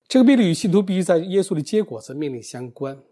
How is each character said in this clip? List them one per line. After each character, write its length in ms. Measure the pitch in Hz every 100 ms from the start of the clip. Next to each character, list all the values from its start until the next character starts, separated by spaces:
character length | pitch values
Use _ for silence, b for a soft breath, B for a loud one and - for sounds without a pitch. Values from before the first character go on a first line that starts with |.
| -
这 140 | 262
个 40 |
命 140 | 247 262
令 100 | 196
与 60 |
信 160 | 160 208
徒 100 | 190
必 140 | 196
须 80 | 185
在 160 | 175 170
耶 240 | 180 190
稣 120 | -
里 80 | 165
结 200 | 139 214
果 180 | 202 113
子 140 | -
命 180 | 135 151
令 80 | 120
相 280 | 107 123 123
关， 320 | - 139 139 _